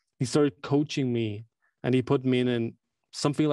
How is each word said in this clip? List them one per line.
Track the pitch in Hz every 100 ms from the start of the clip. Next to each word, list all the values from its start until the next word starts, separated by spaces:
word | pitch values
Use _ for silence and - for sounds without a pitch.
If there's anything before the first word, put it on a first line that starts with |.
| _ -
he |
started | 120 147 147 -
coaching | - 143 151 - 131
me, | 117 110 107 113 _ _ _
and | 127
he | 127
put | 120 139
me | 131 127
in | 123
an, | 120 113 - _ _ _
something | - 147 139 151